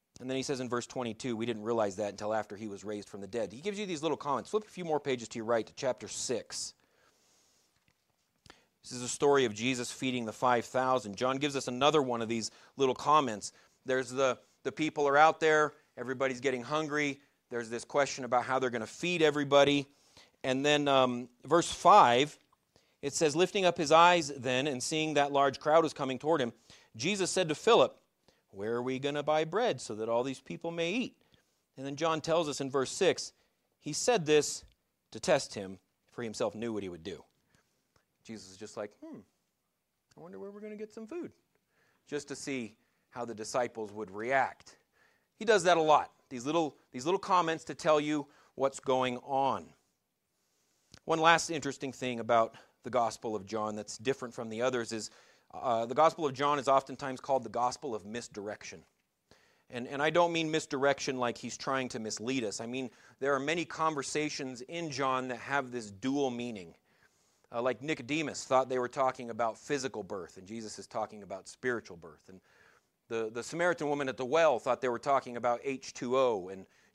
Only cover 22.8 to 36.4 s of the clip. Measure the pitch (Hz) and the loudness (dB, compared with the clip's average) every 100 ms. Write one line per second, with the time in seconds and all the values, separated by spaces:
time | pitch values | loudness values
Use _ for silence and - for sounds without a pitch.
22.8 | _ - 143 - 160 147 180 208 180 170 | _ -10 -6 2 2 4 2 4 2 2
23.8 | 147 156 175 180 147 139 120 127 147 127 | 6 8 10 8 2 -4 -2 0 0 -4
24.8 | - 156 156 147 143 139 139 127 156 160 | -4 -2 0 2 2 4 2 2 4 4
25.8 | 160 - 131 127 147 160 120 - _ - | 4 0 -6 -4 0 0 0 -4 _ -20
26.8 | _ 113 143 208 175 - 175 147 - 226 | _ -6 -4 -2 0 0 0 0 6 6
27.8 | 127 - _ _ _ _ _ 98 107 120 | 6 2 _ _ _ _ _ -8 -4 -2
28.8 | 123 131 143 147 147 156 160 185 240 139 | -2 -4 -4 -4 0 0 0 0 0 -2
29.8 | - 107 113 117 131 131 - 170 165 170 | -6 -6 0 0 0 -6 -10 -10 -8 -4
30.8 | 170 220 226 _ _ _ _ _ _ - | -2 -2 -4 _ _ _ _ _ _ -12
31.8 | 139 143 165 160 165 165 151 131 139 135 | -10 -2 0 0 2 0 0 -2 -2 0
32.8 | 127 - 180 - - _ _ _ _ _ | -2 2 2 2 -2 _ _ _ _ _
33.8 | - 151 - 233 151 151 139 - - _ | -10 -4 2 2 6 4 4 -4 -14 _
34.8 | _ _ _ 110 - 147 - - 95 92 | _ _ _ -8 2 2 2 -10 -10 -12
35.8 | _ _ _ - 120 107 | _ _ _ -10 -8 -2